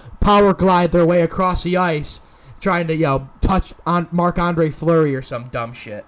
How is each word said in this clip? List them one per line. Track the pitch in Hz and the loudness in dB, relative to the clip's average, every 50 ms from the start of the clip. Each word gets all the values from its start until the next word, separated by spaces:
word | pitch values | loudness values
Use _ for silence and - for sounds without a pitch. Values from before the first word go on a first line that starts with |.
| - - - - | -12 -20 -6 0
power | - 208 208 202 208 196 185 | 2 4 4 6 4 4 2
glide | - 180 190 180 175 175 165 | 2 2 2 4 2 2 2
their | 165 175 170 | 2 2 2
way | 165 175 175 165 | 4 4 2 0
across | 165 - 180 185 180 180 175 - | 0 0 -2 -2 0 -2 -2 -2
the | 175 175 | -2 0
ice, | 180 180 175 160 151 143 - - - - - _ _ - - 117 - | 0 0 0 -2 -4 -6 -8 -12 -14 -16 -20 _ _ -20 -20 -16 -6
trying | - 196 180 170 170 | -2 -2 -2 0 -2
to, | 160 160 | -2 -2
you | 156 160 | 0 0
know, | 139 135 135 135 - - - | 0 0 -2 -4 -8 -6 -2
touch | - - 190 185 - - - - - | 0 0 2 0 -2 -4 -10 -8 -4
on | 160 170 175 165 - | -2 -2 -2 -2 -2
Marc-Andre | 170 175 175 175 170 185 170 175 175 160 160 156 | -2 0 0 0 0 0 -2 0 0 0 0 0
Fleury | - - 160 165 170 165 156 147 135 | -2 -2 0 2 4 4 2 2 0
or | 131 127 | -4 -6
some | - 135 117 123 | -8 -10 -10 -10
dumb | 127 - 123 117 117 120 | -8 -8 -6 -6 -8 -10
shit. | - - 113 104 101 - | -14 -14 -14 -14 -14 -14